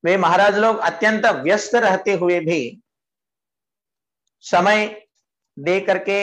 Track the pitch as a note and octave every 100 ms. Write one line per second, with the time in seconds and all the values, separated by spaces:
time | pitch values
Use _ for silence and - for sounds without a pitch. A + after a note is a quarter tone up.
0 | E3+ F#3+ E3+ F#3 G3+ G3+ A3 A3 E3+ -
1 | G#3 A3 A3 F3 D3+ G#3 G#3 A#3+ A3 F#3
2 | G3 F#3+ F3 F3 D#3+ E3 A#2+ - _ _
3 | _ _ _ _ _ _ _ _ _ _
4 | _ _ _ _ - F3 F#3 G#3+ G#3+ G#3+
5 | _ _ _ _ _ - C#3+ F#3+ F#3+ F#3
6 | F#3+ G3+